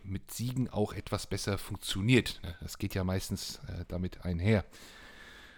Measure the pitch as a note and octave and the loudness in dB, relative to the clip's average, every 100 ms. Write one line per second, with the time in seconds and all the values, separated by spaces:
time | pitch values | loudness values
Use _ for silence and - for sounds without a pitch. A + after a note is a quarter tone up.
0 | F#2+ F#2+ - - A#2+ B2+ A#2+ - G#2 G2 | -4 -6 -6 -6 -2 0 0 2 0 -2
1 | - G#2 - G2 - G2 - G2+ - F#2+ | -4 -4 -2 -2 0 0 -2 -6 -2 2
2 | A2 B2 - - E2+ - - - G2 G2 | 8 8 8 -2 -8 -8 -8 -4 -2 0
3 | F#2 F#2+ - F#2+ - - - F2+ - F2 | 2 0 0 -4 -4 -8 -8 -8 -4 -2
4 | F2+ - F2+ E2+ G2+ G#2 - - - - | -4 -4 -2 2 6 6 4 -8 -18 -18
5 | - - - - - | -18 -18 -18 -18 -20